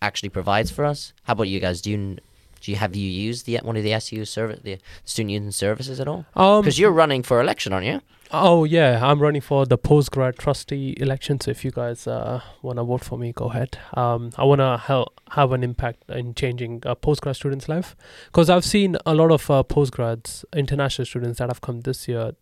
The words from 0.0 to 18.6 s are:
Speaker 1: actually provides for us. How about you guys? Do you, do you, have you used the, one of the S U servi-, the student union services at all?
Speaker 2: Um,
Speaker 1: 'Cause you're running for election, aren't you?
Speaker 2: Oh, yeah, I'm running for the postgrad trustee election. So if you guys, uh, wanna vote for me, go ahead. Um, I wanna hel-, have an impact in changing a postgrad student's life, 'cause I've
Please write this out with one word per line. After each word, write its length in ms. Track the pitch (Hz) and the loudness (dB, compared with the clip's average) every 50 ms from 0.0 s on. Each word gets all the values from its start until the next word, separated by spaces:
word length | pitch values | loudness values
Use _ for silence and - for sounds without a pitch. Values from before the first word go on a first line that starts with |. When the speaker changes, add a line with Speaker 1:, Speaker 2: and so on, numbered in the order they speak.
Speaker 1:
actually 280 | 107 104 - - - 98 | -6 -4 -4 -6 -8 -8
provides 420 | - 95 87 101 98 107 113 - | -6 -6 -2 0 0 0 0 -2
for 140 | - - 147 | -2 -2 -2
us. 280 | 147 147 147 - - - _ _ | -2 -2 -4 -10 -16 -20 _ _
How 80 | - | -2
about 160 | 120 104 110 95 | 0 0 0 -2
you 100 | 98 95 | -2 -2
guys? 200 | 95 90 90 87 | -2 -2 -2 -4
Do 100 | - 104 | -4 -4
you, 260 | 104 104 98 98 95 - - _ _ _ _ _ _ _ | -4 -4 -4 -6 -10 -12 -16 _ _ _ _ _ _ _
do 100 | - 101 | -10 -8
you, 60 | 101 | -4
have 180 | 98 107 95 90 | -4 -4 -4 -4
you 120 | 101 98 95 | -4 -4 -4
used 340 | 90 92 104 113 120 120 - | -4 -4 -4 -6 -6 -8 -6
the, 100 | 117 117 113 | -4 -4 -4
one 140 | 113 117 113 | -4 -4 -4
of 60 | 107 | -2
the 100 | 104 107 | -2 -2
S 200 | 110 110 - - | -2 -2 -4 -6
U 120 | 110 110 107 | -8 -8 -8
servi-, 360 | - - 110 113 110 107 - | -8 -6 -6 -6 -6 -6 -10
the 160 | - 104 95 95 _ - - - - | -10 -12 -12 -12 _ -18 -20 -16 -14
student 280 | - - - 110 101 | -8 -6 -4 -4 -4
union 200 | 101 104 104 104 | -4 -4 -6 -6
services 460 | 98 - 98 101 110 - 127 135 131 131 | -6 -2 -2 -2 -2 -2 -6 -8 -8 -8
at 60 | 135 147 | -6 -6
all? 160 | 156 180 156 - - | -6 -8 -10 -4 0
Speaker 2:
Um, 260 | 190 190 196 208 214 202 | 4 6 6 6 6 6
Speaker 1:
'Cause 140 | 151 123 143 | 4 4 4
you're 140 | 196 214 | 4 6
running 300 | 170 165 160 147 139 127 120 | 6 6 4 4 4 0 0
for 160 | - 127 117 | 2 2 4
election, 320 | 131 180 - - - 104 | 4 2 0 -2 -4 -4
aren't 140 | 95 95 92 | -2 -2 0
you? 140 | 120 165 277 - _ _ _ _ - | -2 -4 -4 -6 _ _ _ _ -4
Speaker 2:
Oh, 320 | - 160 185 180 175 165 156 | 0 4 6 6 6 6 4
yeah, 340 | 151 165 165 156 127 120 113 123 139 | 4 4 4 6 6 4 4 4 4
I'm 120 | 147 147 | 4 4
running 200 | 147 151 147 143 | 4 2 2 0
for 260 | - - 143 139 135 | -2 0 2 2 4
the 120 | 123 127 117 | 4 2 2
postgrad 580 | - - 147 147 135 - - 135 131 127 127 | 4 6 6 6 4 2 0 -2 -2 -2 -2
trustee 580 | - - 147 135 - - - 143 139 135 135 - - | -2 -2 -2 -2 -2 -4 -8 -8 -6 -6 -6 -4 -4
election. 420 | 135 135 135 135 - - 143 131 | -2 -2 -2 -2 -2 -2 -4 -2
So 120 | - 131 | -2 -4
if 120 | 120 - - | -6 -4 -6
you 60 | 131 | -6
guys, 380 | - 120 120 120 120 - - 120 | -4 -4 -4 -4 -6 -6 -6 -6
uh, 320 | 117 120 113 113 123 127 - - - _ | -6 -4 -4 -4 -6 -6 -8 -12 -16 _
wanna 220 | - 127 123 120 | -10 -8 -6 -4
vote 220 | 120 117 123 123 - | -2 -2 -2 -4 -4
for 120 | - 127 | -6 -8
me, 160 | 120 120 117 | -8 -8 -8
go 140 | 117 - 117 113 | -6 -6 -6 -4
ahead. 280 | 113 117 123 - - - - - - | -4 -4 -4 -6 -8 -12 -16 -8 -2
Um, 360 | 127 123 120 117 117 120 117 - | 0 0 0 0 -2 -4 -6 -4
I 60 | - 135 | 2 4
wanna 340 | 139 143 139 135 131 123 113 | 4 6 6 4 2 0 0
hel-, 340 | - - 139 127 117 - - _ _ - | -2 0 0 0 0 -2 -6 _ _ -4
have 220 | - 147 143 127 | 0 2 2 2
an 100 | 131 127 | 2 0
impact 400 | 123 120 123 - 135 120 117 _ _ - | -2 -2 -4 -4 -6 -6 -6 _ _ -10
in 260 | - 127 120 120 113 | -8 -8 -8 -8 -6
changing 480 | - 139 127 123 123 123 113 120 113 - | -4 -4 -4 -4 -4 -8 -8 -10 -8 -6
a 120 | 123 120 | -6 -6
postgrad 400 | - - 151 147 - - 143 131 | -2 0 0 0 0 -2 -4 -6
student's 320 | - - 143 135 135 - - | -4 -4 -6 -6 -6 -6 -4
life, 260 | 156 175 185 - - _ - - - - - - | -4 -4 -4 -6 -12 _ -20 -20 -20 -20 -16 0
'cause 180 | - 170 165 160 | 4 4 6 6
I've 140 | 175 180 | 6 4